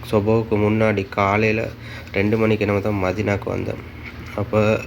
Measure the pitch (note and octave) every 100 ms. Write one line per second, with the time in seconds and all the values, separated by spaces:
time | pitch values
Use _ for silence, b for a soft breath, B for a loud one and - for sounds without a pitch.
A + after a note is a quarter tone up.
0 | - G#2+ G#2 A2+ A2 G#2 G#2 A2 A2 G2+
1 | F#2+ - G2 G#2 A2 A2 A2+ - B B
2 | B F#2+ G#2 A2 A2 G#2+ G2+ G2+ G#2+ G2+
3 | F#2 G#2+ G#2 G2+ F#2+ F#2+ F#2 - - -
4 | - - - - G2+ G#2+ G#2+ A2